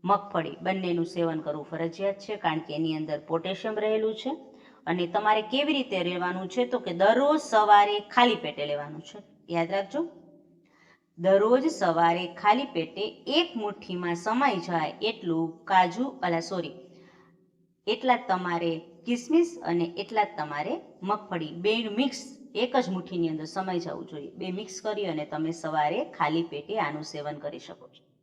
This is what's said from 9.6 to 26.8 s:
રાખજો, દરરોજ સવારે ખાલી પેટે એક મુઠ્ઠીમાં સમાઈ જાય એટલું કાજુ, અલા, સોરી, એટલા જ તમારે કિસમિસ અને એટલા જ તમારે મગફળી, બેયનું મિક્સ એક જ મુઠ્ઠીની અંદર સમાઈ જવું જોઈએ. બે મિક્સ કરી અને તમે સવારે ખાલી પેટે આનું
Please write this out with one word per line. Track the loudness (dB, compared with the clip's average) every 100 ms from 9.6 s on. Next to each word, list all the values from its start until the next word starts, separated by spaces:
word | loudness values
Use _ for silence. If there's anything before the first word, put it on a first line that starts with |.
| 0
રાખજો, | -2 -2 -4 -4 -8 -20 -20 _ _ _ _ _ _ _ -2
દરરોજ | 6 6 6 4 4
સવારે | 0 2 4 4 4 -2
ખાલી | 0 4 4 2 -4
પેટે | -4 -6 -8 -8 0 0
એક | 0 -2
મુઠ્ઠીમાં | -6 -6 -8 -4 -2 -2
સમાઈ | 0 2 2 2
જાય | 0 0 0 -2
એટલું | -4 -2 -2 0 -2 -6
કાજુ, | 2 4 4 2 -6 -2
અલા, | -2 0 -2
સોરી, | -6 -6 -10 -20 -20 -20 -20 _ _ _ _ _ _ -4
એટલા | 0 2 2
જ | 2
તમારે | 0 0 0 0 -2 -8 -14 -4
કિસમિસ | -4 4 4 4 -2
અને | -2 0 0 -4
એટલા | -4 0 0
જ | -2
તમારે | -6 -4 -4 -4 -8 -10
મગફળી, | -4 -4 -2 -6 -6 -2
બેયનું | 0 2 0 0
મિક્સ | 0 -2 -14 -18 -10
એક | -2 0 2
જ | 0
મુઠ્ઠીની | -4 -4 -2 0
અંદર | -2 -6
સમાઈ | -6 -2 -2 -4
જવું | -8 -10
જોઈએ. | -12 -12 -10
બે | -6
મિક્સ | -6 -8 -8
કરી | -6 -4 -2
અને | -4 -4
તમે | -4 -4
સવારે | -4 -2 0 2 0 -4
ખાલી | -2 0 0 -2
પેટે | -8 -6
આનું | -2